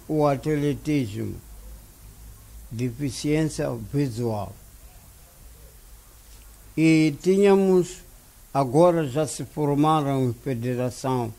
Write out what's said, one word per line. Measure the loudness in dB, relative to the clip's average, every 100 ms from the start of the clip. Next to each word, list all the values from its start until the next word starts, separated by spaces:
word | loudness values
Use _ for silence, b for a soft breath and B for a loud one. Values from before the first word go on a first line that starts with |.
| -4
o | 0 2
atletismo, | 0 -2 -2 -2 -2 -2 -2 -2 -6 -8 -10 -16 -20 -18 -20 -20 -20 -20 -20 -20 -20 -20 -20 -12
deficiência | -6 -6 -4 -6 -4 0 0 0 -2 -6 -6 -6
visual. | -2 -2 -2 -4 -4 -6 -12 -20 -20 -20 -20 -20 -20 -20 -20 -20 -20 -20 -20 -20 -20 -20 -20 -20 -20 -20 -20 -10 0
E | 4 6 4 2
tínhamos, | 2 4 6 6 6 4 2 -6 -20 -20 -20 -20 -6
agora | -2 0 4 4 4 0
já | -2 -4
se | -6
formaram | -10 -4 -2 2 2 2 2 0 0
em |
federação, | -2 -6 -6 -4 -4 -4 -4 -4 -2 -4